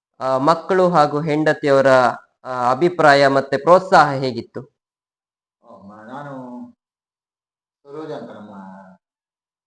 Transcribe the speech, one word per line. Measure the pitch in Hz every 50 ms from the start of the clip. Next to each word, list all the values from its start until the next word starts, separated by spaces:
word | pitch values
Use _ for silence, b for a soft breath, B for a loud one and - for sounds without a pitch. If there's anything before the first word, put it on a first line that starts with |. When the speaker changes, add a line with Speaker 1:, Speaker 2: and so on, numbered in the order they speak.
| _ _ _ -
Speaker 1:
ಆ, | 120 131 131 127
ಮಕ್ಕಳು | 139 156 165 165 - - 190 185 185 175
ಹಾಗೂ | 175 156 147 143 143 147
ಹೆಂಡತಿಯವರ, | 156 160 147 156 156 156 151 147 - 143 139 135 135 135 131 127 123 117 - - - _ _ _ -
ಆ, | 123 127 127 123 123
ಅಭಿಪ್ರಾಯ | 131 131 165 175 175 - 151 147 139 139 139 139
ಮತ್ತೆ | 139 135 131 - 139
ಪ್ರೋತ್ಸಾಹ | 135 - 160 175 185 185 185 190 165 147 147 139
ಹೇಗಿತ್ತು? | 135 139 131 117 113 - - - - - - _ _ _ _ _ _ _ _ _ _ _ _ _ _ _ _ _ _ _
Speaker 2:
ಓ, | 120 - - 98
ಮ-, | 98 107 107 107
ನಾನು | 113 127 143 143 143 139 131 127 123 123 123 120 123 - _ _ _ _ _ _ _ _ _ _ _ _ _ _ _ _ _ _ _ _ _ _
ಸರೋಜ | 143 143 156 156 147 143
ಅಂತ | 117 117 -
ನಮ್ಮ | 104 104 104 107 98 95 95 95 95 98 95 95 92 _ _ _ _ _ _ _ _ _ _ _ _ _ _